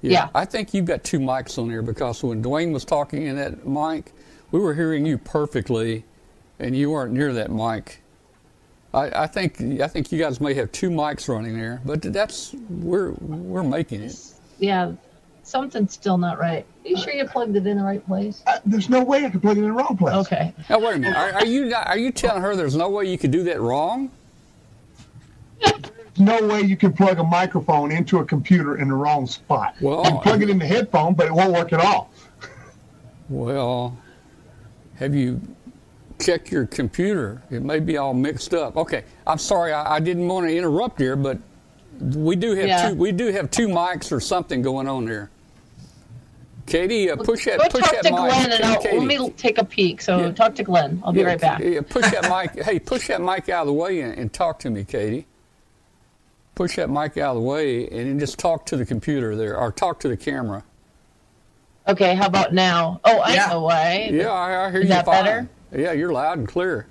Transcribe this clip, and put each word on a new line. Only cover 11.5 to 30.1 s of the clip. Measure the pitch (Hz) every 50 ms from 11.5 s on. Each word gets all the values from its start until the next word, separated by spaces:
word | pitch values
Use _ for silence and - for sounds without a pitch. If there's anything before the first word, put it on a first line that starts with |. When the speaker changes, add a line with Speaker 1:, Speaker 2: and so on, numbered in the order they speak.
| 110
Speaker 1:
there, | 113 113 113 117 123 127
but | 139 147 160
that's, | - - - 196 208 214 - - - - - 277 233 214
we're, | 175 175 170 170 180 202 190 - - -
we're | - - 156 160 180 185 180 185 185
making | 139 135 160 165 - 117 101 101
it. | 123 - - - - - _ _ - - -
Speaker 2:
Yeah. | 196 196 196 185 180 170 170 - _ _ _ - _ _ _ _ _ -
Something's | - 262 269 269 - - 208 190 -
still | - - 202 185 175
not | 175 175 165
right. | - 165 170 165 151 - _ _ _ _
Are |
you | - 359
sure | 185 - -
you | 294 285 269
plugged | - - 254 240 220 202
it | 202 185
in | 202 208
the | 202 196
right | 196 196 196 -
place? | 185 190 190 202 214 208 - -
Speaker 3:
Uh, | - 740 - -
there's | 202 214 220 185
no | 185 254 254 254
way | 254 277 277 294
I | 254
could | 180 185
plug | - 208 208
it | 208
in | 214
the | 214 220
wrong | 240 277 - 240
place. | 185 185 147 185
Speaker 2:
Okay. | 190 196 - 180 170 165 165 - - 151 -
Speaker 1:
Now, | 208 220
wait | 214 233 202
a | 151
minute. | 131 - 185
Are, | - 165 196 185
are | 196 214
you | 226 233 277 285
not, | 233 240 226 -
are | - 180
you | 214 233 262
telling | 254 - - 240 220 190 180
her | 202 208
there's | 190 165 139 131
no | 156 170 190
way | 196 208 202
you | 190 180
could | - - 139
do | 127 170 185
that | 175 165 -
wrong? | - 117 123 143 156 175 226 262 269 254 - - - - _ - - _ _ - _ - - - - - - - - - - - - - - - - - - -
Speaker 3:
There's | 453 403 - - - - - - - - - 180
no | 196 208 233 226 214
way | 208 208 208
you | 202 196 190
can | 185 - 190 -
plug | - 190 190 185
a | 165 170
microphone | 165 170 175 185 180 - 175 156 - 156 147 147 147
into | 156 165 170 - - 170
a | 147
computer | - - 143 - - 190 175 151 143 143
in | - 143 139
the | 135
wrong | 135 143 147 151 143 131
spot. | 123 - - - - 147 120 104 - - -
Speaker 1:
Well, | - 135 147 170 175
Speaker 3:
You | 190